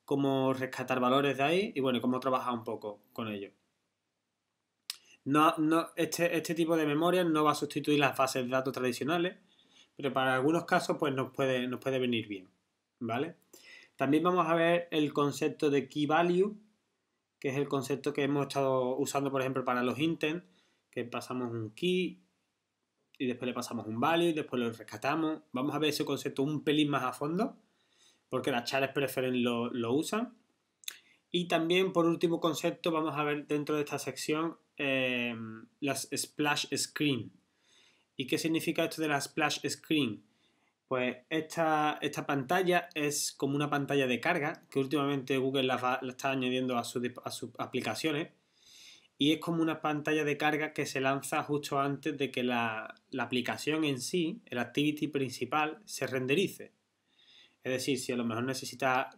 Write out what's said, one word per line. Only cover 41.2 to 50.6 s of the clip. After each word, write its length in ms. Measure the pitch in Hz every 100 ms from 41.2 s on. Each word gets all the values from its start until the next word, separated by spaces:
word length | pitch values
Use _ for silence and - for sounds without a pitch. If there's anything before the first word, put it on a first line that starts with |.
| -
esta, 680 | 156 156 170 160 156 151 -
esta 260 | 151 156 147
pantalla 600 | 143 131 180 180 175 -
es 380 | 156 147 143 -
como 240 | - 139 143
una 120 | 143
pantalla 380 | 143 135 143 131
de 140 | 120
carga, 420 | 160 175 147 170 -
que 80 | 139
últimamente 600 | 135 151 139 139 131 135
Google 260 | 131 135
la 120 | 131 123
va, 220 | 127 127
la 100 | 131
está 180 | 123 139
añadiendo 480 | 135 127 127 127 120
a 60 |
su 160 | 117 127
dip-, 200 | 120 123
a 60 | 123
sus 200 | - 120 -
aplicaciones. 720 | - 127 117 107 160 147 180 _ _ _ _ - - - _ -
Y 160 | 143
es 80 | 143
como 220 | 170 165
una 180 | 160 156
pantalla 440 | 156 147 147 156
de 120 | 147 147
carga 360 | 151 151